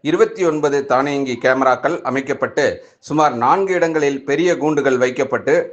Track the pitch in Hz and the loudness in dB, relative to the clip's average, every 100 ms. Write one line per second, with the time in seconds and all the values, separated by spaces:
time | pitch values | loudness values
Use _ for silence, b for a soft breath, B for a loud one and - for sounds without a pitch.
0 | 143 180 220 - 175 151 147 139 135 127 | -2 2 2 2 0 2 0 0 0 0
1 | 143 143 135 120 131 131 131 123 143 170 | 2 -2 -4 0 0 2 2 2 -2 -4
2 | 131 131 135 135 120 - 131 90 B B | -4 -6 -4 -4 -4 0 -2 -2 B B
3 | - 151 151 120 120 180 196 180 165 156 | -6 0 0 2 0 2 2 0 0 0
4 | 143 139 135 143 180 156 143 147 135 127 | 0 -2 -4 0 0 0 0 0 0 2
5 | 127 127 131 120 - 165 - | 0 0 -4 -2 2 0 0